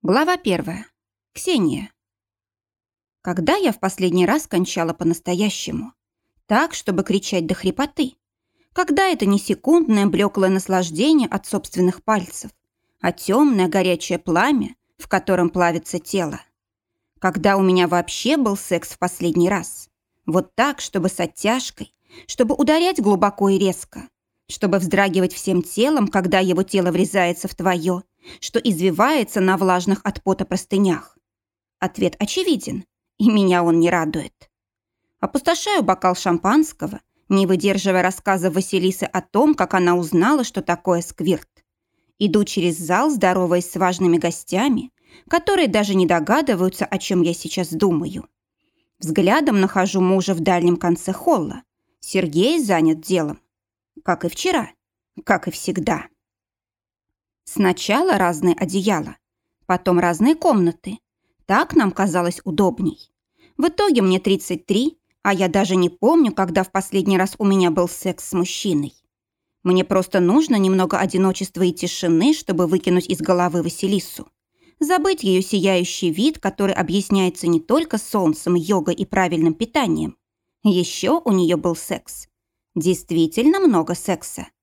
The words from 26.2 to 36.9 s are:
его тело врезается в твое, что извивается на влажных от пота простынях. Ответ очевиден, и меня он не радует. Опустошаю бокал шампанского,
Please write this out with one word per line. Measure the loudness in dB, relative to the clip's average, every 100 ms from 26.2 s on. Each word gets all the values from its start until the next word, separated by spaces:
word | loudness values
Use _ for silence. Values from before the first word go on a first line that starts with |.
| 0 2
его | 2 0
тело | 0 0 0
врезается | 0 0 0 0 -2 -8
в | -4
твое, | -2 0 -2 -4 -6 _ -20 -14
что | -4 -2
извивается | 0 2 0 2 2 2 0 0
на | 2 2
влажных | 2 0 0 -2
от | -2 -6
пота | -4 -2 -2
простынях. | -6 -2 0 2 0 -6 _ _ _ _ _ _ _
Ответ | -8 -2 -2 -2
очевиден, | -4 -2 0 -2 -4 -10 -12 _ _ _
и | 2
меня | 4 4 2
он | 4 4
не | 4
радует. | 2 -2 -4 -8 _ _ _ _ _ _ _ _ _
Опустошаю | -4 -2 -2 -2 0 0
бокал | 0 0 0 -2
шампанского, | -2 -2 2 2 0 -4 -12